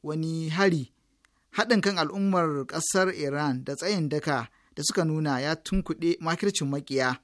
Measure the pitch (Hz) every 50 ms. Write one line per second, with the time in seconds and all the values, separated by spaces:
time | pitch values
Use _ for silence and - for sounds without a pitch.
0 | - 151 156 160 160 160 165 160 160 156 156 175 196 196 170 151 127 - _ _
1 | _ _ _ _ _ _ _ _ _ _ - - 220 226 233 208 - 202 196 175
2 | 156 151 - 196 196 196 185 180 170 160 147 143 131 - - 160 156 - - 190
3 | 190 190 - - 147 139 139 143 151 147 127 127 131 - 143 - 165 190 214 185
4 | 156 143 143 151 - 160 143 127 117 - _ _ _ _ _ - 147 - - 196
5 | 165 160 156 156 156 147 135 123 135 147 160 160 - - 190 190 - - 160 -
6 | 170 170 170 - 160 160 165 160 - 202 - - 156 139 139 143 143 - 135 131
7 | 131 127 131 -